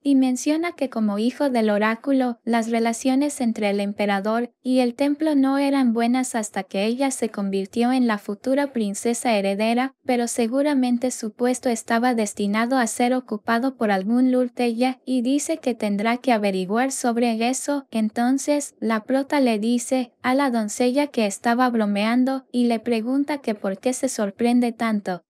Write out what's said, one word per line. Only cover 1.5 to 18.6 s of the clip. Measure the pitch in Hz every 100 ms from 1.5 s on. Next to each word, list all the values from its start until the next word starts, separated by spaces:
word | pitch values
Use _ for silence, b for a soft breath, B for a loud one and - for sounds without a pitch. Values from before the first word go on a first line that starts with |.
del | 247 214
oráculo, | 208 214 226 285 269 247 240
las | - 233 226
relaciones | 233 226 233 262 262 294 -
entre | 240 220 208
el | 202
emperador | 202 202 202 196 196 226 240 _
y | 254 254
el | 247
templo | 240 285 285 320
no | 294 269 269
eran | 277 277 254
buenas | 226 233 247 254 240
hasta | 214 -
que | 190 196 208
ella | 247 277
se | 262 226
convirtió | 220 202 196 190 - 233
en | 262 240
la | 208
futura | - 202 - 269 285
princesa | 262 208 196 233 233 254 214
heredera, | 196 196 220 233 262 _ -
pero | 247 240
seguramente | - 233 262 294 285 254 240 254
su | 247 220
puesto | - 247 254 262
estaba | 226 - 233 247
destinado | 240 208 - 202 208 233 262
a | 233
ser | - 247
ocupado | 254 254 208 - 233 262 262
por | 226
algún | 196 190 240 254
Lurteya | 254 247 - 240 226 254 254
y | - 254
dice | 233 285 - 320
que | -
tendrá | 226 214 202 226 240
que | 269
averiguar | 226 208 190 180 214 269
sobre | 269 254 233 240 226 233
eso. | 254 - 285 277
Entonces, | 226 220 - 240 269 285 294